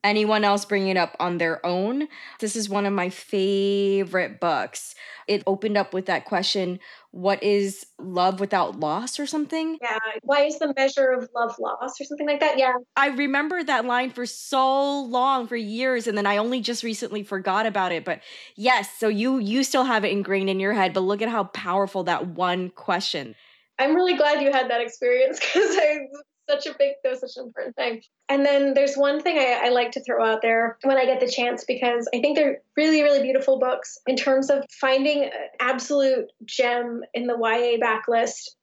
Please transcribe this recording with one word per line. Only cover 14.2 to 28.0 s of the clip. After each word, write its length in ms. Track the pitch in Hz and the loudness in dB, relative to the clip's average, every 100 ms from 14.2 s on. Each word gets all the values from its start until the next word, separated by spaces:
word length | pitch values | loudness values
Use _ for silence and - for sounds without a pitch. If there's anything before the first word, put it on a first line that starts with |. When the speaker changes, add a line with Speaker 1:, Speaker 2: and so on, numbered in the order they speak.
| 247 | -10
Speaker 1:
so 760 | - - 269 262 269 285 285 | -10 -2 2 2 2 0 -2
long, 460 | 254 247 262 269 233 | -2 0 2 0 -2
for 100 | 240 | -6
years, 500 | 208 226 262 247 226 | -6 -2 0 0 -2
and 100 | 208 | -2
then 80 | 202 | 0
I 120 | 202 | 0
only 240 | 226 254 | 0 -2
just 200 | 220 233 | -4 -6
recently 420 | 226 214 240 214 | -6 -8 -8 -8
forgot 420 | 202 190 190 196 226 | -6 -6 -2 0 0
about 260 | 202 185 | 0 -2
it. 140 | 165 180 | -2 -4
But 160 | 160 - - - - | -8 -10 -20 -20 -2
yes, 420 | 233 247 202 - | 2 2 0 -2
so 120 | 220 | 0
you, 280 | 202 247 269 | 0 0 0
you 280 | 202 247 269 | 0 0 0
still 180 | 285 | 2
have 220 | 262 226 196 | 2 2 0
it 80 | |
ingrained 360 | 202 180 196 190 | -2 -2 -2 0
in 120 | 190 | 0
your 120 | 196 | 0
head, 200 | 214 185 | 2 0
but 80 | 185 | 0
look 200 | 185 202 | -2 -2
at 60 | 226 | -2
how 160 | 233 | -2
powerful 600 | 180 - 185 190 196 196 175 | -4 -6 -2 0 0 -2 -2
that 200 | 170 185 | -2 -4
one 440 | 165 180 180 185 | -4 -2 -2 -6
question. 680 | - - 180 - 156 123 110 _ _ _ - | -8 -4 -2 -2 -6 -10 -16 _ _ _ -2
Speaker 2:
I'm 180 | 269 330 | 2 4
really 200 | 359 294 | 2 4
glad 260 | 294 294 | 2 4
you 120 | 277 | 2
had 160 | 269 247 | 2 0
that 100 | 233 | -2
experience 600 | 233 - 247 247 269 - | -4 -2 0 4 2 0
<laughs> 140 | - | -2
'cause 240 | 349 403 370 | 2 2 4
I'm 300 | 302 302 269 285 - _ - | 2 0 -6 -16 -20 _ -2
such 160 | 285 302 | -2 -2
a 100 | 277 | 0
big, 140 | 277 277 | 0 2
that 80 | 262 | -4
was 80 | 254 | -4
such 180 | 254 254 | -8 -10
an 80 | 247 | -12
important 300 | 240 262 240 | -10 -10 -4
thing. 260 | 247 226 | -4 -4